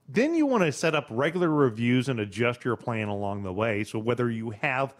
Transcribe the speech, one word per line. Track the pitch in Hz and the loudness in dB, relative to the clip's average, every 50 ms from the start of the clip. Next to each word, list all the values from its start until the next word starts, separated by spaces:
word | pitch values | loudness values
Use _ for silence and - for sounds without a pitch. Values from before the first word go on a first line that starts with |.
| _ - | _ -4
then | 131 190 254 311 339 | 0 0 2 2 2
you | 330 302 | 2 2
wanna | 277 254 220 180 151 | 2 2 2 2 2
set | 127 - - 165 156 | 0 0 0 0 0
up | 147 - - | 0 -2 -2
regular | 113 117 139 165 156 185 175 160 | -2 0 0 0 0 0 0 2
reviews | 156 147 139 127 107 113 117 120 123 127 120 139 | 4 4 4 2 2 2 2 4 4 4 2 0
and | 127 113 | -2 -2
adjust | 104 104 95 110 120 120 120 - - | -4 -4 -2 0 0 0 0 0 -2
your | 127 113 | -2 -2
plan | - - 123 117 110 107 104 | -2 -2 -4 -4 -4 -2 -4
along | 104 101 101 98 101 101 | -4 -4 -4 -4 -4 -4
the | 101 95 | -6 -6
way. | 90 101 110 117 107 104 107 | -2 -2 0 0 0 -2 -4
So | - - 110 | -4 -6 -4
whether | 110 117 120 113 123 120 | 0 0 0 2 0 0
you | 117 113 113 117 | -2 -2 -6 -8
have | 107 - - 147 131 131 139 131 - | -6 -4 -4 -2 0 0 -2 -4 -4